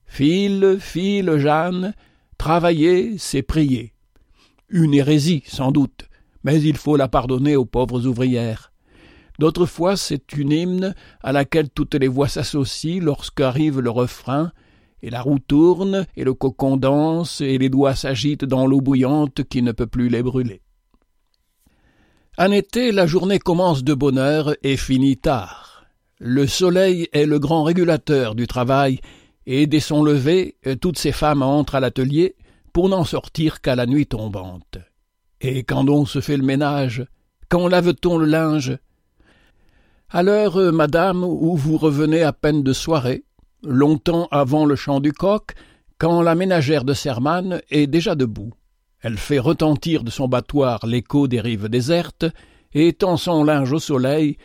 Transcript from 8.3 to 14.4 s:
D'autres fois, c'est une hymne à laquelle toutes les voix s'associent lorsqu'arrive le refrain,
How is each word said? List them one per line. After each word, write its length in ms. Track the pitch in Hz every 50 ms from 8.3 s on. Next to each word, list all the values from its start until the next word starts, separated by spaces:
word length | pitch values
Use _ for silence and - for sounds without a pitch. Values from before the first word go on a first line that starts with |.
| 123 117 117 113 110 - - - _ _ _ _ _ - - - - - _ - -
D'autres 280 | - 151 160 156 170 180
fois, 320 | - - - 170 185 202
c'est 340 | 175 - - 151 139 _ -
une 220 | - 147 139 139 151
hymne 420 | 160 175 180 180 185 185 190 180 - - - _ -
à 120 | - - 135
laquelle 360 | 143 139 - - 160 151 131
toutes 260 | - - 139 - -
les 120 | 143 131
voix 220 | 131 123 135 139 120
s'associent 760 | - - 131 - - 147 131 - - - - 160 175 190 170
lorsqu'arrive 800 | 151 139 - - - - - 139 127 120 151 156 156 135 135
le 80 | 123 117
refrain, 640 | 110 123 123 120 - - - 139 131 147